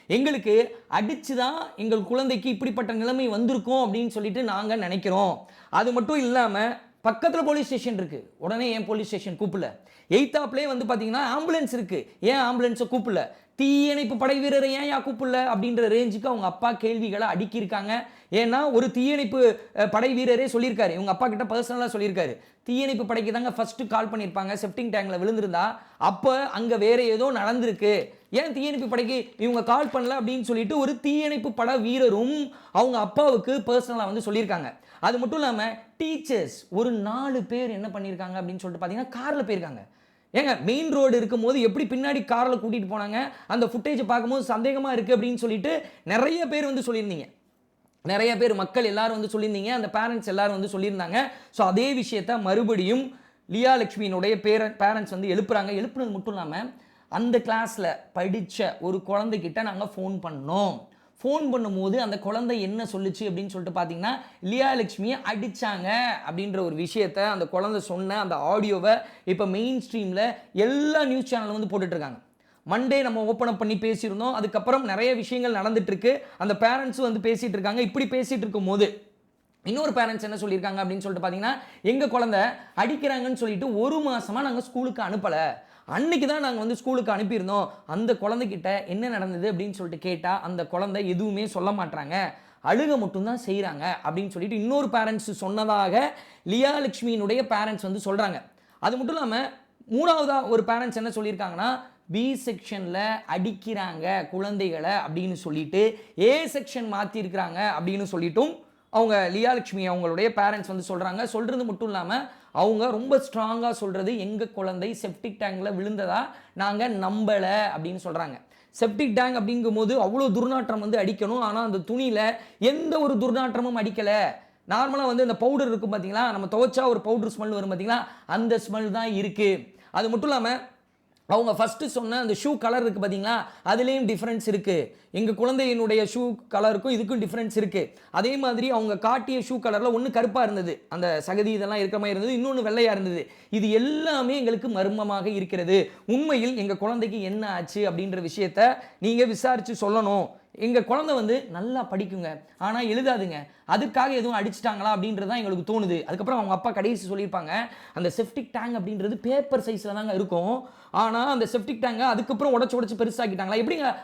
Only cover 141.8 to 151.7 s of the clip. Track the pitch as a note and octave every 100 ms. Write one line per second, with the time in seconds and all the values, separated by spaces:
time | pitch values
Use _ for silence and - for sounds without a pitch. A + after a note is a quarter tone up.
141.8 | G3 G#3 G#3 G3 A3 B3+ C4 C4 A3 A3+
142.8 | A#3 G3 F#3 F3 C3+ - - G#3+ G#3 G#3+
143.8 | C4 D4+ D#4+ C#4+ B3 C#4 A#3 A#3 B3+ G3+
144.8 | G3 G#3+ G#3 G3+ F#3+ G3+ F#3 F#3 E3+ G3
145.8 | E3 - - B3 D#4 C4+ A#3 B3+ G3+ F#3+
146.8 | G#3 A#3+ A3+ G#3+ F#3+ G#3 G#3+ F3+ D#3+ G#3
147.8 | G3+ E3+ G3 F#3 E3 G3+ F#3 - A#3 C4
148.8 | - - G3 A#3 B3 G#3 B3+ B3 A3+ A3+
149.8 | G#3 A3 G#3 G3+ E3 - _ - A3+ B3
150.8 | - C4 D#4 C4+ G#3+ B3+ C4+ E3+ A3